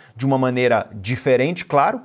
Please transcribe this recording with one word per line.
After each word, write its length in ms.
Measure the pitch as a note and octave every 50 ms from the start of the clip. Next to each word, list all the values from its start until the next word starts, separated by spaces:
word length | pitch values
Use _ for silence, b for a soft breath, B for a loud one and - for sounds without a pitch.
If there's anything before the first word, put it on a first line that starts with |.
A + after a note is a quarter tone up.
| B B B
de 120 | A2+ C3 C3+
uma 100 | C3+ C3
maneira 500 | C3 B2+ B2 B2+ B2+ A#2+ A#2 G#2+ - - -
diferente, 720 | G#2 F#2+ G#2+ B2+ - - C#3 B2+ A#2+ C3 D#3+ F3+ F3 -
claro, 360 | - D3+ C#3 C#3+ F#3 B3+ A#3+